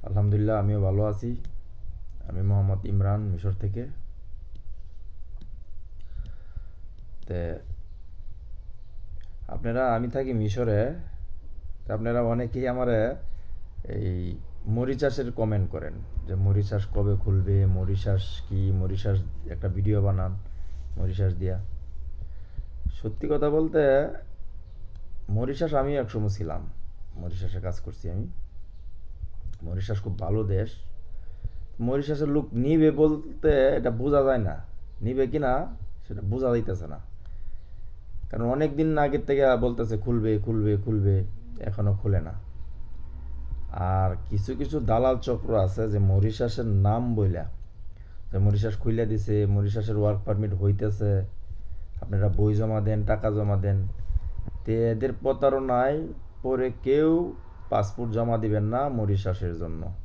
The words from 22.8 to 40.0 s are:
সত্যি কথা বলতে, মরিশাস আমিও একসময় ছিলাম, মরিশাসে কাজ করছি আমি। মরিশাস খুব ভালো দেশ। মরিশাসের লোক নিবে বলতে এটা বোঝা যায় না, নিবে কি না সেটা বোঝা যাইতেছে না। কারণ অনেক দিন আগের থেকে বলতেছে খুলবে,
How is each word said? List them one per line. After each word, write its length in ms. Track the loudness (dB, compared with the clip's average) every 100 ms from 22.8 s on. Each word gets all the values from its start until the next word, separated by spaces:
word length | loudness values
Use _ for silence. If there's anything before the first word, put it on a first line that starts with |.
| -4
সত্যি 360 | -2 -4 -4 0
কথা 220 | 2 4
বলতে, 580 | 4 4 4 6 6 2 -4 -8 -6 -6 -6 -12 -10 -10 -8 -6 -6 0
মরিশাস 460 | 0 0 0 0
আমিও 260 | 2 2 0
একসময় 280 | 0 0 0
ছিলাম, 320 | 0 -2 -4 -4 -4 -6 -6 -8 -6
মরিশাসে 440 | -4 -2 0 -2
কাজ 200 | -2 -4
করছি 300 | -6 -6 -6
আমি। 160 | -4 -4 -4 -6 -8 -10 -10 -10 -8 -8 -8 -8 -6 -6 -6
মরিশাস 400 | -6 -4 -2 -4
খুব 160 | -4 -4
ভালো 260 | 0 0
দেশ। 240 | 2 0 0 -4 -6 -6 -6 -6 -6 -6 -6 -6 -8 -4
মরিশাসের 480 | 0 0 0 0 2
লোক 180 | 0 0
নিবে 380 | 0 4 6 6
বলতে 600 | 8 4 4 -4 0 4
এটা 400 | 6 6 4 2
বোঝা 320 | 0 4 4
যায় 160 | 4 4
না, 180 | 0 -4 -8 -8 -8 -4
নিবে 260 | -2 2 2
কি 120 | 2
না 280 | 2 2 0 -6 -6 -8 -8
সেটা 120 | -6
বোঝা 260 | -2 0 2
যাইতেছে 360 | 2 2 -2 -4
না। 120 | -8 -10 -10 -8 -6 -4 -4 -6 -10 -8 -10 -8 -6 -4
কারণ 140 | -2
অনেক 320 | 0 2 0 2
দিন 220 | 2 4
আগের 220 | 2 2 0
থেকে 300 | 4 6 4
বলতেছে 380 | 2 0 -2
খুলবে, 400 | -2